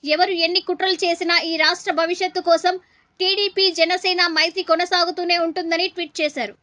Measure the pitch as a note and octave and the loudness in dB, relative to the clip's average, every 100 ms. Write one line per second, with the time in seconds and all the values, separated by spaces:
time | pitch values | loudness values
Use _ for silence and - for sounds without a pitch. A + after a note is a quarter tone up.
0 | C#4+ D4+ F#4 F4 E4 F4+ - F4 F#4+ F#4 | 0 2 2 2 0 0 -2 -2 0 0
1 | F4+ E4+ F4 E4+ E4+ E4 D#4 F4 - D#4 | 0 0 0 0 0 0 0 0 -4 -2
2 | E4 F4 F#4 F#4 F4 E4 F4+ F#4 _ _ | 0 -2 -4 -2 2 2 2 -2 _ _
3 | _ _ F#4 G4 G4+ F#4+ F#4+ E4 E4 F#4 | _ _ 0 0 0 2 0 2 0 2
4 | F#4 F4+ F4 D#4+ E4 F4 E4+ D#4+ F4 F4+ | 0 0 0 2 -2 -2 0 0 2 0
5 | E4+ F4+ F4 F4 E4 E4+ E4 E4 F#4 - | 0 -2 -2 0 0 -2 -2 -2 -2 -4
6 | D4+ - D4+ D4 G#3+ - | -8 -4 -4 -2 -8 -10